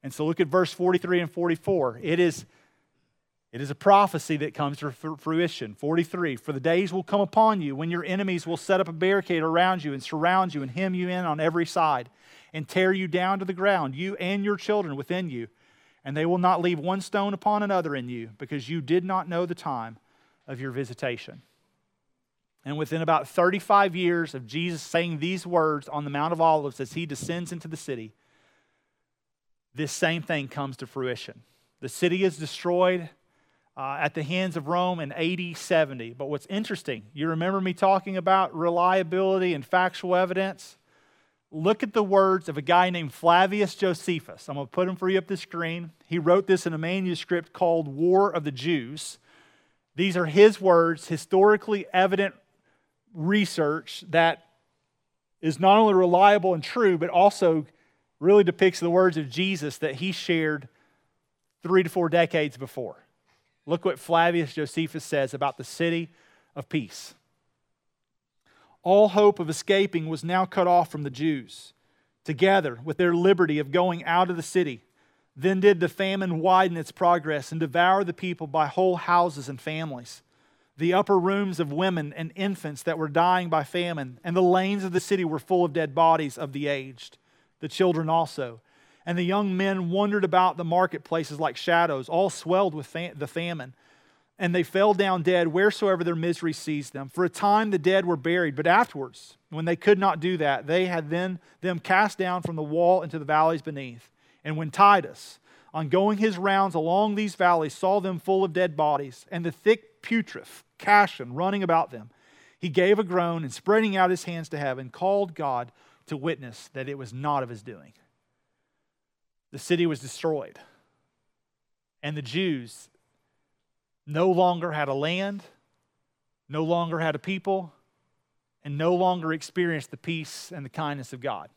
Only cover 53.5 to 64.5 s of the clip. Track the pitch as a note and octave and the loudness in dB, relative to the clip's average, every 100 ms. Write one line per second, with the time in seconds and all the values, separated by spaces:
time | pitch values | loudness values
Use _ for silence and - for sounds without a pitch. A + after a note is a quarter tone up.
53.5 | - D3 D#3+ - - - D#3+ E3 - _ | 0 -2 -2 -8 -16 -2 2 4 2 _
54.5 | _ _ _ _ _ _ _ _ _ D#3+ | _ _ _ _ _ _ _ _ _ -4
55.5 | C#3 F#3+ G#3 G#3+ F#3+ F3+ F3 G3+ G#3 F#3 | 2 6 8 6 6 4 6 8 6 2
56.5 | E3+ - B3 G#3 E3+ E3+ F3 G3+ - F3 | -2 -4 0 2 2 0 4 4 4 2
57.5 | D#3+ D3 _ _ _ _ _ E3 G#3 F3 | 2 -4 _ _ _ _ _ 6 6 6
58.5 | - F#3+ - E3+ F3 F#3 D#3+ C#3+ A#2+ F#3+ | 4 2 2 0 4 4 2 -6 -4 -4
59.5 | F#3 D3 - D#3 C3 F#3 F3 - E3+ D#3 | -2 -6 -6 -8 -6 -6 -6 -2 0 0
60.5 | D3 - _ _ _ _ _ _ _ _ | -4 -10 _ _ _ _ _ _ _ _
61.5 | _ E3 F#3 E3 F#3 E3+ E3+ E3 E3 D3+ | _ 2 2 2 -2 2 2 2 0 -2
62.5 | B2 C3+ - A2 - _ _ _ _ _ | -6 -14 -10 -12 -14 _ _ _ _ _
63.5 | _ - E3+ F#3 C#3+ - E3 E3+ E3+ D3 | _ -6 -2 -2 -4 0 2 4 2 -2